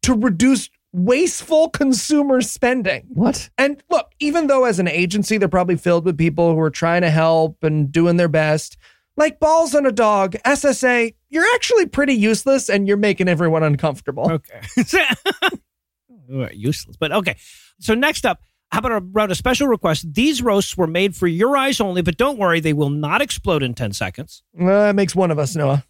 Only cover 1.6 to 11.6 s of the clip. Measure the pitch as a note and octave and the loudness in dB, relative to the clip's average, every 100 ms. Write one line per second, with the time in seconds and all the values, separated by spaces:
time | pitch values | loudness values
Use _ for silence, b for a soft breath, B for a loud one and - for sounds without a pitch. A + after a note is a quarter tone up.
1.6 | D#4+ - C#4 B3 - D4+ C#4+ C4 A#3 - | 2 0 0 0 0 0 2 2 0 -2
2.6 | A#3+ B3+ F#3+ C3 - - A#3 - - - | -2 0 -2 -4 -6 0 0 0 -8 -2
3.6 | C#4 C#4+ _ F4 E4+ _ D4 D#4+ D4+ C4+ | -2 -2 _ -2 -2 _ -2 0 2 2
4.6 | B3+ F#3 F3+ D#3+ F3+ G3+ G3+ G#3+ F#3+ F#3+ | 2 0 0 0 -2 0 -2 0 0 0
5.6 | F3+ F3 - E3+ F3 D3+ E3 D#3 E3+ D#3+ | 0 0 0 0 0 0 0 2 2 2
6.6 | D#3+ - E3 E3+ F3+ D#3 D#3+ E3 D#3+ D#3 | 0 0 0 2 2 2 4 2 0 -2
7.6 | D#3 D3+ C#3+ D#3 E3+ F3 F3 D3+ D#3 D#3 | -2 0 0 2 2 2 2 2 0 0
8.6 | - - b b b - D4+ - D#4 D#4+ | -4 -18 b b b -2 -2 2 2 2
9.6 | E4 C#4+ C4+ G#3+ A3 G#3 F#3+ G#3 - A3 | 2 2 0 2 2 2 0 -2 -2 0
10.6 | C#4+ A#3+ B3+ B3 A#3 - _ D4 F#4+ B4 | 0 0 0 0 0 -6 _ 0 2 2